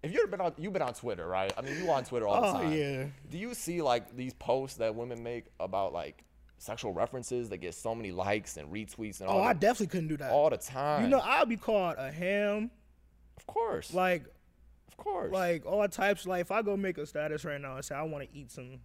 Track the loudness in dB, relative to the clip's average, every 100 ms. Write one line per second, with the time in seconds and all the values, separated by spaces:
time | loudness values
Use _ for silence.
0 | 0 2 2 2 0 0 -2 0 0 -2
1 | -4 -4 0 0 0 -2 -4 -4 2 2
2 | 2 0 4 4 4 2 2 2 0 -2
3 | -4 -8 -12 -8 -8 -6 -4 0 4 2
4 | 0 -8 -8 -6 0 0 0 -2 -2 -2
5 | -6 -6 -6 -8 -10 -8 -2 0 0 -2
6 | -6 -10 -20 -20 -20 -18 -10 -6 -4 0
7 | 0 -2 -4 -4 -4 -6 -8 -6 -6 -4
8 | -4 -2 0 0 0 -12 -10 -10 -10 -8
9 | -10 -6 2 4 4 6 4 4 0 -2
10 | -2 -4 2 6 6 4 -4 0 2 4
11 | 6 6 6 4 4 2 2 4 4 0
12 | -6 -2 0 2 2 0 -2 -8 -20 -20
13 | _ _ -20 -20 -4 0 0 0 -2 2
14 | 2 2 -2 -20 _ _ -20 -20 -20 -10
15 | -4 -2 0 0 2 0 0 2 2 2
16 | 2 2 0 -2 0 0 2 0 -2 -4
17 | -6 -4 -2 -4 -6 -8 -8 -10 -6 -4
18 | -4 -6 -10 -14 -16 -14 -14 -16